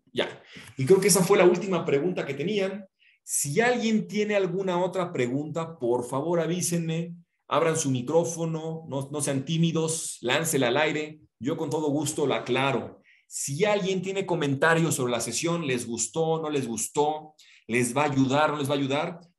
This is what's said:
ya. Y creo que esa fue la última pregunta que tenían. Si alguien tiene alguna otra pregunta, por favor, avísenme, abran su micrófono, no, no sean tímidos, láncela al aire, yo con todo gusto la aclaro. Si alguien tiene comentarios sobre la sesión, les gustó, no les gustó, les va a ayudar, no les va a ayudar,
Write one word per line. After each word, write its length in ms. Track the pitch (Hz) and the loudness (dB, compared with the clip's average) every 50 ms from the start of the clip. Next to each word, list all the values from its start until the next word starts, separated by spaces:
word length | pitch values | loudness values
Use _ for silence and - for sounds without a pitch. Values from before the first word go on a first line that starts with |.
| _ _ | _ _
ya. 320 | - - - - - - - - - - - - - | -2 -2 -2 -2 -4 -16 -20 -20 -20 -20 -20 -16 -8
Y 80 | - 131 | -4 6
creo 120 | 139 190 190 | 6 6 8
que 100 | 196 202 | 6 2
esa 140 | 190 196 175 | 2 2 4
fue 140 | - 202 | 4 6
la 80 | 196 180 | 8 8
última 400 | 180 180 175 214 196 180 160 160 | 6 6 4 0 -2 -2 -2 0
pregunta 400 | 156 - 143 156 185 - 185 160 | 0 0 2 0 0 -2 -4 -6
que 80 | 139 135 | -6 -6
tenían. 540 | 139 147 190 214 196 190 190 196 208 - - _ _ _ _ _ _ _ | -4 -2 -2 0 0 0 -2 -4 -8 -12 -16 _ _ _ _ _ _ _
Si 380 | - - - - 139 143 208 | -6 -4 -4 -2 0 0 2
alguien 460 | 233 247 247 220 208 226 220 208 170 | 2 2 2 2 2 2 2 2 0
tiene 280 | 170 185 208 208 208 208 | -2 -2 -2 0 2 2
alguna 480 | 196 190 175 165 196 196 185 175 175 180 | 2 2 0 -2 -2 -2 0 0 0 0
otra 300 | 185 185 185 170 - 175 | 0 0 -2 -4 -2 0
pregunta, 640 | 135 123 120 131 143 151 156 160 165 165 165 165 | -2 -2 0 0 -4 -4 -4 -4 -6 -6 -6 -8
por 260 | - - - 120 - 120 | -4 0 0 0 0 0
favor, 360 | - 135 135 151 170 175 170 | -2 -4 -4 -2 0 0 0
avísenme, 760 | 160 160 175 180 139 139 170 170 165 160 160 165 170 - - - - _ _ _ _ | 0 0 -2 -2 -2 -2 -2 -2 -2 -2 -2 -4 -4 -6 -10 -16 -18 _ _ _ _
abran 300 | - - 156 165 165 156 | -2 0 2 2 2 0
su 140 | 131 - 135 | 0 0 0
micrófono, 960 | 131 123 120 135 156 165 170 165 165 165 165 165 160 156 156 160 160 160 - 123 | 0 -2 -2 2 2 2 2 2 -2 -4 -4 -4 -4 -4 -6 -6 -8 -8 -10 -8
no, 200 | 131 139 135 139 | -8 -8 -8 -6
no 100 | 147 151 | -6 -4
sean 240 | 135 143 139 131 135 | -2 -2 -2 -2 -2
tímidos, 720 | - 165 160 165 165 151 160 160 156 - - - - - - | -2 0 2 2 2 2 0 -2 -2 -2 -4 -6 -10 -10 -6
láncela 480 | 113 120 135 156 160 135 147 135 127 120 | -2 0 2 2 2 2 2 2 2 2
al 80 | 127 | 2
aire, 420 | 147 156 156 147 151 151 156 156 - - _ _ | 2 2 2 0 -2 -4 -6 -10 -18 -20 _ _
yo 200 | - 113 139 160 | -6 -4 -4 -4
con 120 | 151 160 143 | -2 -4 -4
todo 200 | 143 160 151 147 | -2 -2 -2 0
gusto 360 | 135 151 151 - - 165 147 | 0 0 -2 -2 -2 0 0
la 120 | 123 113 | 0 0
aclaro. 640 | 117 - - 123 131 135 139 123 110 101 101 - - _ _ _ _ _ | -2 -2 -2 0 0 2 2 0 -2 -4 -6 -14 -20 _ _ _ _ _
Si 380 | _ - - - 143 139 151 208 | _ -10 -8 -8 -6 0 0 2
alguien 360 | 208 208 202 180 190 190 185 | 2 2 0 0 0 -2 -2
tiene 240 | 175 190 190 196 190 | -2 -4 -4 -4 -2
comentarios 680 | - 170 160 147 143 139 135 160 165 165 165 165 151 - | -2 -2 -2 0 -2 0 2 4 4 4 4 2 2 0
sobre 160 | 139 127 123 | 0 -2 -2
la 80 | 120 117 | -2 -2
sesión, 480 | - 120 113 - 147 165 170 170 160 | -2 -4 -4 -2 -2 -2 -2 -2 -2
les 180 | 131 127 113 107 | -2 -2 -2 -4
gustó, 560 | 113 117 110 - - - 160 160 160 160 160 | -6 -4 -4 -4 -4 -2 -2 0 0 0 0
no 80 | 160 151 | -2 -2
les 160 | 151 139 123 | -2 -2 -2
gustó, 680 | 117 113 104 - - - 147 147 151 156 151 151 - _ _ - _ - - _ | -4 -4 -6 -6 -4 0 2 2 2 0 -4 -8 -16 _ _ -20 _ -20 -20 _
les 280 | - 110 123 123 117 120 | -2 0 0 0 2 2
va 80 | 143 151 | 0 2
a 80 | 147 | 2
ayudar, 400 | 135 135 135 123 139 147 156 147 | 4 2 2 4 4 4 4 2
no 60 | 147 | 2
les 120 | 151 139 131 | 0 -2 -2
va 40 | 147 | 0
a 40 | |
ayudar, 420 | 139 143 131 139 147 170 175 170 - - - _ | 0 0 0 -2 -2 -2 -4 -8 -12 -18 -20 _